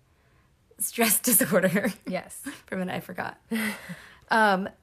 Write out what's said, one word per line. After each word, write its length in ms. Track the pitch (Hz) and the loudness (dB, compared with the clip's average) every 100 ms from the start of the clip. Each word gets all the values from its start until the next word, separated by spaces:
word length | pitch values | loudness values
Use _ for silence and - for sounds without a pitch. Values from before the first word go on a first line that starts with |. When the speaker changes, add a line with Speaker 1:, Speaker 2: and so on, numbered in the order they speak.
| _ _ _ _ _ _ _ - | _ _ _ _ _ _ _ -8
Speaker 1:
stress 400 | - - 226 - | -6 0 2 2
<laughs> 20 | |
disorder. 720 | - 233 226 214 190 180 240 - - | 2 2 4 4 4 2 0 -4 -8
Speaker 2:
Yes. 340 | 180 - - 277 - - | -8 -8 -14 -16 -16 -10
Speaker 1:
For 100 | 190 | -8
a 20 | |
minute, 160 | 185 - | -6 -6
I 40 | |
forgot. 380 | - 180 - - - | -8 -10 -10 -10 -6
<laughs> 0 | 226 214 208 - 175 - - - | -4 -4 -6 -12 -16 -18 -14 0
Um, 380 | 226 214 190 196 - | 4 4 4 0 -10